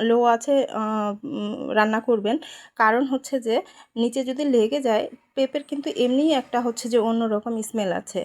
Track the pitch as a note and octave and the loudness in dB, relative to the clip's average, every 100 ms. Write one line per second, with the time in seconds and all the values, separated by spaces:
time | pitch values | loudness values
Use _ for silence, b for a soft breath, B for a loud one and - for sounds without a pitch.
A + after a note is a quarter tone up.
0 | A3+ A#3+ A#3+ A#3 C#4+ C#4 - A3 G#3+ A3 | 2 4 4 2 2 0 0 -2 -4 -2
1 | G#3 G3+ - G#3 G#3 A3 C2+ G#3+ G#3+ A3 | -4 -6 -8 -6 -6 -6 -2 2 2 2
2 | B3 A3+ G3+ D4+ B B B - A3 A#3 | 0 0 0 -4 B B B 0 2 2
3 | C4+ C4 - C4+ A#3 A#3 - B B A3+ | 0 -4 -4 -6 -2 -2 -4 B B -4
4 | A#3 C4 B3+ C4 D4 A#3+ A3 C#4+ C4 G#3+ | -2 -2 -4 -2 2 4 2 2 0 0
5 | - - _ - C4+ D4 C#4+ C#4+ D4 - | -2 -8 _ -2 -2 -2 -6 -8 -4 0
6 | B3 C4 D#4 C4+ C4 A#3+ A#3+ A#3 A#3 A#3 | 2 4 2 2 0 -2 -2 -4 0 2
7 | A3 A3+ A3+ G#3 A#3 A3+ G#3+ A3 G3 E3+ | 2 2 0 -2 -4 -6 -4 -4 -2 -2
8 | - F#3 | -4 -8